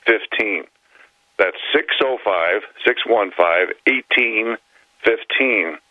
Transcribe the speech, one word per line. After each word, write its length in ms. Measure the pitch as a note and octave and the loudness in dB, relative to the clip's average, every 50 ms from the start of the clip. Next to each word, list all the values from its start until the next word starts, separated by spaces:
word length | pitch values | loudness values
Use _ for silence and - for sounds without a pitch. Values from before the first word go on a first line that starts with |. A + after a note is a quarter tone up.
| _ | _
fifteen. 580 | - A2+ G#2+ - - - - A2 G#2 F#2+ D#2 - - _ _ _ _ _ - - _ _ _ _ _ _ | 0 0 0 -2 -4 -4 -4 -2 -2 -4 -6 -8 -12 _ _ _ _ _ -20 -20 _ _ _ _ _ _
That's 220 | - G2 F2+ - - - - - | 0 0 0 0 -4 -6 -2 -2
six 200 | D#3 D#3 - - - | -2 0 -2 -2 0
oh 140 | C#3+ C3 B2+ A#2 - | 0 0 -2 -2 -2
five, 380 | G#2 F#2+ F2 E2 F2 F#2+ G#2 - - _ - | -2 0 0 0 0 0 -2 -4 -8 _ -2
six 220 | - B2 B2+ - - | -2 -2 0 0 0
one 260 | A2+ A#2 A2 G2+ F#2 | 2 2 2 2 0
five, 400 | - - F2 E2+ E2 F2+ F2+ E2+ - - _ | 2 2 2 4 4 2 0 0 -4 -2 _
eighteen 680 | - C3 B2+ - - B2+ B2 B2 A#2 A2 A2 A2+ A#2 A2+ - _ _ _ _ _ _ _ _ - | 0 0 0 -2 0 0 0 0 0 -2 -2 -2 -2 -6 -6 _ _ _ _ _ _ _ _ 0
fifteen. 720 | A2+ A2+ A2 - - - - C3+ C3 A#2 G2+ E2 D#2+ D2+ - _ _ | 0 0 0 -4 -6 -2 0 0 2 2 0 -2 -2 -6 -10 _ _